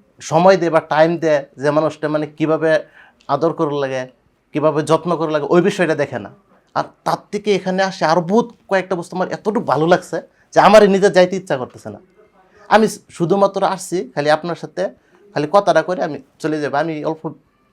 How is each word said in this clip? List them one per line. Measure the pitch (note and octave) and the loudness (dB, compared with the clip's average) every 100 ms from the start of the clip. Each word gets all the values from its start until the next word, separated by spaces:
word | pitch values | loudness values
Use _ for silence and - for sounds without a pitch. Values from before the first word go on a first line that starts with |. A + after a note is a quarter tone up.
| _ _ | _ _
সময় | - D#3 F3+ G3 | -4 2 4 4
দেয় | E3+ | 2
বা | D#3+ | 0
টাইম | D3+ D3 E3 E3+ | 0 2 2 2
দেয় | D#3 D3 C#3 - | 0 0 -2 -4
যে | C#3 | -2
মানুষটা | D3+ D#3 D3 D3+ | 0 0 -2 -4
মানে | D3+ D3+ | -4 -6
কীভাবে | D3+ D#3 D#3 D#3+ D#3 - _ - _ - | -4 -2 0 0 0 -2 _ -20 _ -6
আদর | C#3+ E3 | -2 -2
করার | D3+ D#3+ | -2 -4
লাগে, | C#3+ C3+ C3 B2+ _ _ _ _ | -2 -4 -6 -8 _ _ _ _
কীভাবে | D3+ D3+ D3 | -2 0 0
যত্ন | D3 D#3+ D#3+ E3 | 0 0 0 -4
করার | D#3+ | -2
লাগে, | D#3 - | -4 0
ওই | F3 | 2
বিষয়টা | F3+ G3+ E3+ | 2 0 -2
দেখে | D#3 C#3 B2 | -2 -4 -6
না। | G2 - _ _ _ | -12 -18 _ _ _
আর | - - _ | -8 -8 _
তার | - D#3+ - | -6 -6 -6
থেকে | G#3 G#3 | -8 -2
এখানে | F#3+ F#3 F#3 | -2 -2 -2
আসে | F#3+ F3+ | -2 -2
আরও | D#3+ E3+ | 0 0
বহুত | E3+ G#3+ A#3 - - | 0 0 -2 -6 -4
কয়েকটা | F#3+ F#3 F3 | -4 -2 -6
বস্তু | E3+ F#3 | -6 -6
আমার | F3+ | -6
এতটুকু | F3+ - A2 | -6 -4 -4
ভালো | B2 C3+ D#3+ | -2 0 2
লাগছে | F3+ - D#3+ - _ _ | 2 0 -10 -10 _ _
যে | D#3 | 4
আমারই | D#3 G#3+ G#3 | 8 8 8
নিজে | G3 G3 | 6 4
যাইতে | F3 F3+ F#3 | 4 2 0
ইচ্ছা | F#3 C#3+ | -6 -6
করতেছে | A#2+ - A2+ | -6 -14 -16
না। | G2+ _ _ _ _ _ _ - | -16 _ _ _ _ _ _ 0
আমি | G#3+ G#3+ | 2 2
শুধুমাত্র | - _ - E3+ G3 G3 G3 | -2 _ -4 -2 2 0 0
আসছি | F#3 F#3 - F3 A#3+ | -2 -4 -8 -8 -8
খালি | - D3 | -4 0
আপনার | D3+ E3+ D#3+ | 0 -2 -10
সাথে | D#3 - G3 - _ _ _ | -10 -8 -8 -10 _ _ _
খালি | - D3+ | -6 0
কথাটা | G3+ G3 D#3+ | 0 2 0
করে | D#3+ F3+ | 0 -4
আমি | F3 C#3 - _ | -6 -8 -14 _
চলে | D#3 D#3 | -6 -4
যাবো। | D3 C3+ | -4 -2
আমি | D#3+ D#3 | -4 -6
অল্প | D3 D#3+ E3 - _ _ _ | -6 -8 -10 -14 _ _ _